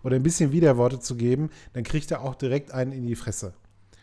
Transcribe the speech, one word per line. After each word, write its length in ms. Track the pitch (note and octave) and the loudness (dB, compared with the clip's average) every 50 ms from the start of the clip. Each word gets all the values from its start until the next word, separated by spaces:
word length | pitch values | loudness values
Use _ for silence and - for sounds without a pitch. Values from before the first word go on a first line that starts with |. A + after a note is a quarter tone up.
oder 140 | - B2+ B2+ | -2 0 2
ein 80 | C3 C3+ | 2 2
bisschen 280 | E3 E3+ - E3 C#3 | 2 2 2 2 2
Widerworte 480 | C#3+ E3+ E3+ D3+ C3 A#2 A#2+ B2 C3+ B2+ | 4 6 6 6 6 6 4 2 0 -2
zu 160 | - - B2+ | -8 -8 -4
geben, 340 | A#2+ A#2 A#2+ B2+ C#3 D#3 D#3 - - - - - | -2 0 0 2 0 -2 -4 -6 -12 -18 -12 -10
dann 100 | B2+ A2+ | -8 -6
kriegt 260 | - - D#3 C#3+ - | -2 -2 -4 -2 -4
er 120 | D#3+ C3+ | -6 -4
auch 120 | C#3 C3+ B2+ | -6 -8 -6
direkt 380 | - C#3 B2+ C3 C#3+ C#3 - | -4 -4 -2 -2 -2 -4 -4
einen 220 | - C3 B2+ C3 C3+ | -4 -4 -4 -4 -4
in 120 | C3 B2 | -6 -6
die 100 | A#2+ A#2 | -6 -6
Fresse 380 | A2+ - A#2 G2+ - - F#2 - - _ _ _ _ _ _ - - | -6 -6 -8 -8 -8 -8 -10 -12 -16 _ _ _ _ _ _ -20 -20